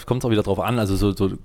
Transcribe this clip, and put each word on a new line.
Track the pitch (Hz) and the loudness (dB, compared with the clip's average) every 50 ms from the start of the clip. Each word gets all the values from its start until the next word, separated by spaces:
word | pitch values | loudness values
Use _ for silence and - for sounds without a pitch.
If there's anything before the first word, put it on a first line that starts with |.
| - | -2
kommt's | - 123 127 127 | -2 -2 0 0
auch | 127 | 0
wieder | 113 104 104 | 2 2 2
drauf | 107 98 90 | 0 0 -2
an. | 87 101 123 120 | 0 -2 0 0
Also | 110 95 98 | 0 0 0
so, | 90 104 101 95 | 2 2 2 2
so | - 101 95 76 - | 2 0 -2 -2 -4